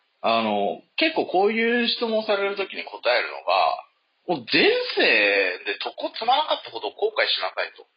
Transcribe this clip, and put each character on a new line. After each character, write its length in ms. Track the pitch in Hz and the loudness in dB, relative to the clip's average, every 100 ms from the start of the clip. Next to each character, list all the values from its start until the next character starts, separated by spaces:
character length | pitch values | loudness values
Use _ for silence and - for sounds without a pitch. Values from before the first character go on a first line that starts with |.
| _ _ | _ _
あ 220 | 107 113 | 0 2
の、 400 | 110 101 101 - _ - | 2 0 -2 -4 _ -2
結 180 | 320 | 0
構 120 | 320 - | 0 0
こ 200 | 180 202 | 2 2
う 60 | |
い 320 | 226 233 240 | 2 0 0
う 40 | 233 | 0
質 160 | - | -2
問 200 | 233 220 | -2 -2
さ 120 | 220 196 | 0 -2
れ 120 | 196 | -2
る 80 | 202 | -4
時 180 | 190 | -8
に 100 | 87 | -8
答 140 | - 104 113 120 | -12 -4 0 0
え 60 | |
る 60 | 78 | 0
の 1040 | 69 78 92 78 - - _ _ _ - | -6 0 2 2 0 -10 _ _ _ -6
が、 60 | 156 | -6
も 20 | |
う 40 | 110 | 0
前 120 | 156 | 2
世 920 | 339 494 494 403 208 113 101 101 92 92 | 4 2 0 2 4 4 4 4 0 -2
で 140 | - - | -6 -6
徳 280 | 120 - 302 | -8 -8 -10
を 20 | |
積 160 | - 226 | -4 0
ま 100 | 277 | 0
な 80 | |
か 120 | 311 294 | 0 -4
っ 80 | |
た 80 | - | -6
こ 80 | 226 | -8
と 80 | 208 | -8
を 20 | |
後 240 | - 220 - | -2 -2 0
悔 120 | 107 | 0
し 120 | - | 0
な 120 | 92 | -4
さ 100 | - | -4
い 80 | 87 - | -8 -8
と。 100 | - | -20